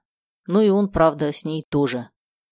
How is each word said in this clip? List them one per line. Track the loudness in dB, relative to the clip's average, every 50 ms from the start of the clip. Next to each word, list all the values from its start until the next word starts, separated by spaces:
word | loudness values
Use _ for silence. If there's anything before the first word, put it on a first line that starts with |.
| _ _ _ _ _ _ _ _ -8
но | -2 2 2
и | 4 4
он, | 2 2 0 0
правда, | 2 2 2 2 2 0 -4 -4 -4
с | -6 -8
ней | -6 -8 -8 -8
тоже. | -4 -2 0 0 0 -4 -8 -10 -12 _ _ _ _ _ _ _ _